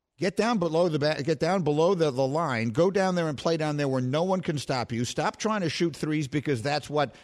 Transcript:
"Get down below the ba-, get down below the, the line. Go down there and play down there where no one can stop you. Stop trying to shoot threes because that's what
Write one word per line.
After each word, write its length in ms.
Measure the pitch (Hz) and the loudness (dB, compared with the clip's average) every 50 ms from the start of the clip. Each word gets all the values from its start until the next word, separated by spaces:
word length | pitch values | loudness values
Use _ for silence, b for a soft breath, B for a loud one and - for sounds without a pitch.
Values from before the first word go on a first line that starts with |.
| _ _ _ - | _ _ _ -6
"Get 180 | 156 196 196 | -4 -2 0
down 220 | - 202 233 247 208 | 0 0 2 2 2
below 320 | 175 170 156 165 180 180 | 0 2 2 2 2 2
the 80 | 151 147 | 2 2
ba-, 240 | 143 151 156 147 139 | 2 0 0 0 -2
get 160 | 156 160 135 | -2 -2 0
down 220 | 170 160 185 202 | 0 0 0 2
below 320 | 165 147 147 151 160 180 202 | 0 0 2 2 4 2 4
the, 160 | 175 165 151 | 4 2 2
the 160 | 127 127 135 | 2 2 0
line. 440 | 131 139 160 170 151 127 113 113 120 | 0 0 0 0 0 0 0 0 0
Go 200 | 107 127 170 190 | 2 2 2 4
down 240 | 180 196 190 185 180 | 4 2 2 2 2
there 160 | 175 165 156 | 0 0 -2
and 80 | 147 117 | -4 -2
play 180 | - 165 165 | -2 -2 0
down 220 | 160 156 151 147 147 | 0 0 -2 -2 -2
there 100 | 143 139 | 0 0
where 140 | 131 131 | 0 0
no 220 | 127 127 131 156 175 | 0 0 0 0 0
one 180 | 190 190 185 | 0 0 0
can 160 | 160 - 160 139 | 0 -2 -4 -4
stop 340 | - - 143 127 117 - | -4 -2 -2 -2 -2 -2
you. 140 | 120 113 123 | -2 -2 -2
Stop 320 | - - - 151 202 - - | -2 -2 -2 -2 -2 -2 -2
trying 240 | - 214 220 214 | -2 -2 0 0
to 80 | 185 156 | 0 -2
shoot 260 | - - 175 170 139 | 0 0 0 -2 -2
threes 320 | - - 151 156 151 156 127 | -4 -4 -2 -2 -2 -2 -2
because 360 | - 151 135 156 143 117 107 | -2 -2 -2 0 -2 -2 0
that's 260 | 143 143 151 - - | -2 -2 -2 -2 -2
what 240 | 147 147 143 - B B | 0 0 0 0 B B